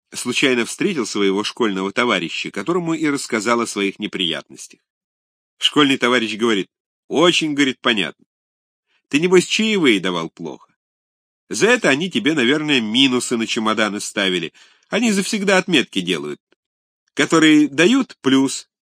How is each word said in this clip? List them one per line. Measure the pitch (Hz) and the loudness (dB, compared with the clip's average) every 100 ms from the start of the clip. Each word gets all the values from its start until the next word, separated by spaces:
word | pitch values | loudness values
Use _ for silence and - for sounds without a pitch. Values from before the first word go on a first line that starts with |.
| _ | _
случайно | - 123 - 135 123 110 | -10 -6 0 0 0 -2
встретил | - 185 156 107 | -4 -4 -2 -4
своего | 104 98 98 | 0 0 0
школьного | 101 - 110 95 95 | -4 -2 -2 -2 -4
товарища, | 120 120 95 82 - 98 | -2 -2 -2 -4 -8 -8
которому | 101 101 180 165 | -8 -4 -4 -4
и | 160 156 | -2 -2
рассказал | 135 - 117 104 120 | -2 -4 -4 0 0
о | 110 | -2
своих | 104 98 - | -2 -4 -4
неприятностях. | 104 95 87 71 - 69 - _ _ _ _ _ _ _ _ _ | -8 -4 -4 -6 -10 -18 -20 _ _ _ _ _ _ _ _ _
Школьный | - 147 143 131 | -2 2 2 2
товарищ | 120 123 113 104 | 0 0 -2 -2
говорит: | 117 101 87 _ _ _ - | -2 0 -4 _ _ _ -6
«Очень, | 123 175 165 156 | 0 2 2 -2
говорит, | 143 135 - | 0 -2 -2
понятно. | 127 107 78 - _ _ _ _ _ _ _ _ _ | -2 -2 -4 -10 _ _ _ _ _ _ _ _ _
Ты, | 143 | -2
небось, | 175 180 - | 4 4 4
чаевые | - 220 202 143 101 | 0 0 2 2 2
давал | 92 87 82 | 0 -4 -6
плохо. | - 80 64 _ _ _ _ _ _ _ _ - | -10 -14 -14 _ _ _ _ _ _ _ _ -10
За | 107 196 | 0 2
это | 240 165 | 4 2
они | 139 185 | 2 0
тебе, | 123 120 | -2 0
наверное, | 160 120 151 151 135 | 2 2 2 2 0
минусы | 107 120 135 123 - 117 | 2 2 4 2 -2 -2
на | 110 | -2
чемоданы | 117 110 107 107 101 | -2 0 0 0 -2
ставили. | - 107 95 90 80 - _ _ _ | -6 -2 0 -2 -4 -12 _ _ _
Они | 196 233 | 0 0
завсегда | 202 185 214 196 190 | 0 -2 -2 2 2
отметки | 185 151 101 98 | 2 0 0 -4
делают. | 90 80 73 69 _ _ _ _ _ _ _ | -4 -4 -6 -12 _ _ _ _ _ _ _
Которые | - 151 165 156 151 147 | -2 2 4 6 6 4
дают — | 139 180 269 240 - | 4 4 4 0 -4
плюс, | - 135 135 - - _ | 0 2 0 -4 -14 _